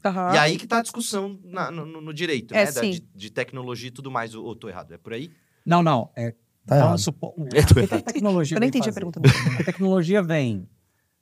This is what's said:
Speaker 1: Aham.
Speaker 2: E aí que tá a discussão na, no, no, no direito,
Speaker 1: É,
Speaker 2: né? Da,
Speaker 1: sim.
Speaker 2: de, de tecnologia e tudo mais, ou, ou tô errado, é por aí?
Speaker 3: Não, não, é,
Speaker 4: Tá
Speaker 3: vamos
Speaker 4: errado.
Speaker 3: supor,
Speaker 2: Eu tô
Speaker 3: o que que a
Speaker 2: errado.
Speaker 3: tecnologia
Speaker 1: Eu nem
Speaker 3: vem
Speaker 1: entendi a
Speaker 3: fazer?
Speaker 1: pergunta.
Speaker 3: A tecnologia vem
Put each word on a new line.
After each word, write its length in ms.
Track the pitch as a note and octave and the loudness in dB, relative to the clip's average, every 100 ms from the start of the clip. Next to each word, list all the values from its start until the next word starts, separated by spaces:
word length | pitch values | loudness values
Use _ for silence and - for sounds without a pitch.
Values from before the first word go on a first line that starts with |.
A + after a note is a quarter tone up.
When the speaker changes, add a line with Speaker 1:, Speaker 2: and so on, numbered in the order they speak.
Speaker 1:
Aham. 300 | G3+ F#3 F3+ | -6 -2 2
Speaker 2:
E 40 | F3+ | 4
aí 180 | D3+ E3+ | 2 0
que 80 | - | -2
tá 120 | A#3 | -4
a 40 | |
discussão 560 | A3+ A#3 A#3 G3+ G3 G3 | -4 -8 -6 -6 -6 -10
na, 260 | F3+ F#3 C#3 | -14 -8 -8
no, 160 | E3 D3+ | -8 -12
no, 140 | D#3+ | -14
no 100 | D#3 | -14
direito, 400 | D3+ E3+ C3+ A2+ | -6 -4 -4 -2
Speaker 1:
É, 120 | G#3+ G#3 | 0 0
Speaker 2:
né? 40 | |
Da, 80 | - | 0
Speaker 1:
sim. 80 | G#3+ | -2
Speaker 2:
de, 100 | F3 - | -4 -10
de 160 | - G#2+ | -18 -10
tecnologia 580 | - B2 C3 B2 A#2+ B2+ | -8 -8 -8 -10 -10 -10
e 20 | |
tudo 200 | B2+ C#3 | -14 -8
mais, 240 | B2+ A2+ | -8 -8
ou, 100 | A2 | -10
ou 100 | G#2+ | -14
tô 140 | G#2+ A2 | -12 -14
errado, 240 | F2+ D#2 | -14 -16
é 60 | E2+ | -20
por 160 | G#2+ | -12
aí? 160 | A2+ E3+ - _ _ | -12 -12 -18 _ _
Speaker 3:
Não, 180 | - E3+ | 2 4
não, 280 | E3 C3 A#2 | 4 2 -2
é, 180 | - A#2 - _ _ - | -8 -8 -8 _ _ 2
Speaker 4:
Tá 80 | C#3 | 4
Speaker 3:
vamos 60 | C3 | 6
Speaker 4:
errado. 120 | E3+ | 4
Speaker 3:
supor, 340 | F3+ - - - | -2 -6 -10 -10
Speaker 2:
Eu 280 | C#3 C#3 D3 | 0 4 8
tô 60 | |
Speaker 3:
o 20 | - | 6
que 100 | G3 | 6
que 80 | |
a 20 | - | 0
Speaker 2:
errado. 60 | |
Speaker 3:
tecnologia 520 | - D4 G#3 F3+ C#3+ D#3+ | -2 -2 2 2 0 0
Speaker 1:
Eu 40 | |
nem 100 | B3+ | 0
Speaker 3:
vem 100 | B3+ | 2
Speaker 1:
entendi 100 | B2+ | -2
a 20 | |
Speaker 3:
fazer? 80 | G3+ F3 | -4 -8
Speaker 1:
pergunta. 80 | E3 C#3 - B2+ B2 | 4 4 4 0 -2
Speaker 3:
A 40 | |
tecnologia 580 | F3 F3+ F#3+ F#3+ E3 G#3 | -2 0 2 2 2 2
vem 460 | F3 D#3+ B2+ G2+ F#2 _ _ _ _ _ | 2 0 0 -2 -8 _ _ _ _ _